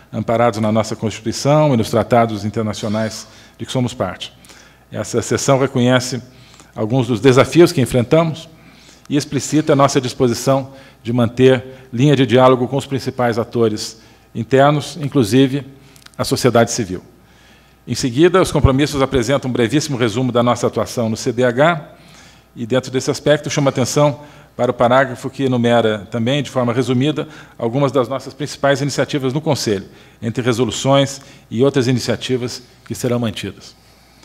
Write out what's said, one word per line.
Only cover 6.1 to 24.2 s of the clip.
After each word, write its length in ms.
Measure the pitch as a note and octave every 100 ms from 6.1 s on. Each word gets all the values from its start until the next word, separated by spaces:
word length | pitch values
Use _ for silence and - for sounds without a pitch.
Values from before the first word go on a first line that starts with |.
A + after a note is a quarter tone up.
| B2+ - - - - -
alguns 320 | - A2 C3 A#2
dos 140 | A2
desafios 500 | C3 B2 B2 D#3 F3
que 100 | -
enfrentamos 680 | A#2+ B2+ A#2 D#3+ E3 C3+ - - - - - - -
e 80 | C#3+
explicita 560 | - C3+ - D3 D#3
a 40 | C#3
nossa 240 | C#3 C#3+
disposição 720 | B2+ - B2+ A2+ - C3+ C3 - - -
de 100 | A2
manter 520 | B2 A#2 B2 C3 B2+ - - -
linha 240 | A2+ D3 C3+
de 100 | B2+
diálogo 400 | B2 B2+ B2+ A#2+
com 100 | C#3
os 80 |
principais 540 | - C3 - - B2 A#2
atores 640 | A2 B2 A2+ G#2+ - - - - _
internos, 640 | A#2+ A2+ C3 C#3+ D3 B2+ -
inclusive 640 | C#3+ D3 G#2 B2+ C3+ C#3 B2+ - - - - -
a 60 |
sociedade 480 | B2 C#3 B2+ A2+ A2+
civil. 300 | - F#2 F2+ - _ _ _ _ _ _ _ -
Em 80 |
seguida, 480 | A#2+ C3+ A#2 F3 F#3
os 80 | D3+
compromissos 500 | D#3 C3 C3 D3 D3
apresentam 480 | C3+ C#3 A2+ C#3 C3
um 40 |
brevíssimo 440 | A#2 A2+ C#3+ D3 B2+
resumo 360 | A#2+ A2 B2+
da 100 | A#2+
nossa 240 | A#2+ A#2 A#2+
atuação 420 | - G#2 - A2+
no 80 | A2
C 160 | C3+
D 120 | A#2
H, 480 | B2+ A#2+ D#3+ E3 - - - - - - _ -
e 100 | A#2
dentro 240 | B2+ B2
desse 200 | B2+ D3
aspecto, 380 | C3+ D3 D3 C#3+
chama 220 | - C#3
atenção 500 | C3+ A#2 D3+ D3 C3